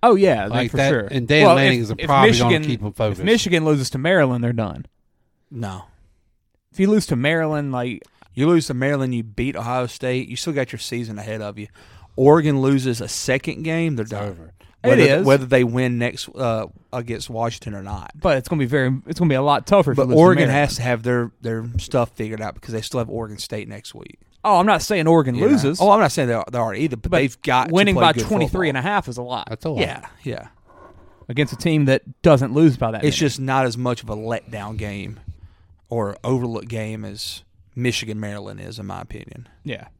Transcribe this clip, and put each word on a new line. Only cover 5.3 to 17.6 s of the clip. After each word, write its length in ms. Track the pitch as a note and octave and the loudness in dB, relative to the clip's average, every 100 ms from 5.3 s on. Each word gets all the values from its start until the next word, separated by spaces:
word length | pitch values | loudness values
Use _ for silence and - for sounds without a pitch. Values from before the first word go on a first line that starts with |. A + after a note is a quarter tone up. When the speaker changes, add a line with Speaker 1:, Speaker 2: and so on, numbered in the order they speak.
| _ _ | _ _
Speaker 3:
No. 340 | C3+ G#2+ F#2 - _ _ _ _ _ _ _ _ | -12 -10 -10 -16 _ _ _ _ _ _ _ _
Speaker 1:
If 60 | - | -2
you 80 | F#3+ | 2
lose 180 | G#3+ F3 | 2 2
to 100 | B2+ | -2
Maryland, 560 | C3+ E3 D#3+ D3+ C#3+ | 0 0 0 -2 -4
like 300 | B2+ B2 G#2+ - _ _ | -4 -6 -8 -14 _ _
Speaker 3:
You 120 | - D3 | -2 2
lose 220 | E3+ - | 4 2
to 60 | |
Maryland, 400 | B2+ C3 C#3+ C3 A#2+ | -2 -2 0 -2 -4
you 80 | |
beat 320 | A2+ G2+ B2+ A2+ | -6 -6 -6 -4
Ohio 300 | A2+ B2+ B2 | -6 -4 -4
State, 420 | - B2+ B2+ B2+ | -6 -4 -4 -6
you 80 | A#2+ | -8
still 160 | - | -6
got 180 | C#3+ B2+ | -4 -4
your 80 | - | -6
season 400 | - A#2+ A#2 G#2 | -8 -8 -8 -10
ahead 220 | G#2 A2 | -10 -8
of 160 | G#2 G#2 | -8 -10
you. 80 | G#2 _ - - - | -14 _ -20 -20 -18
Oregon 460 | - C3+ D#3+ D3+ C#3 | 2 6 6 4 0
loses 400 | C3 C#3 C3 A#2 | 2 2 0 -6
a 80 | A#2 | -6
second 540 | - - C3+ - - | -8 -4 -4 -4 -8
game, 320 | D#3+ E3 E3 C3+ | -6 -2 -2 -2
they're 60 | |
Speaker 2:
It's 80 | A2 | -6
Speaker 3:
done. 160 | G#2 G#2 | -8 -8
Speaker 2:
over. 240 | F2 E2 - _ _ | -12 -18 -20 _ _
Speaker 1:
It 40 | - | 0
Speaker 3:
Whether 140 | A#3+ | 4
Speaker 1:
is. 240 | D3+ C#3+ F3+ | 4 4 4
Speaker 3:
whether 180 | C3+ B2+ | 4 4
they 180 | C3 | 2
win 340 | B2 A#2+ B2+ A#2+ | 2 0 -2 -2
next, 300 | A#2+ - - | -4 -6 -14
uh, 380 | - B2+ A2+ G2 - _ | -6 -4 -4 -6 -14 _
against 360 | B2+ A#2+ A2+ - | -10 -8 -10 -10
Washington 460 | A2+ A#2 A2+ | -6 -6 -6